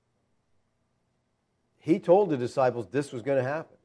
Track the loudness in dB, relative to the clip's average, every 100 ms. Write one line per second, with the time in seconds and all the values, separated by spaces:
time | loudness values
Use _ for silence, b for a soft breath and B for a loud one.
0 | _ _ _ _ _ _ _ _ _ _
1 | _ _ _ _ _ _ _ _ -2 0
2 | 4 4 4 0 -2 0 0 0 -6 -6
3 | -6 -6 -2 -2 -2 -6 -10 _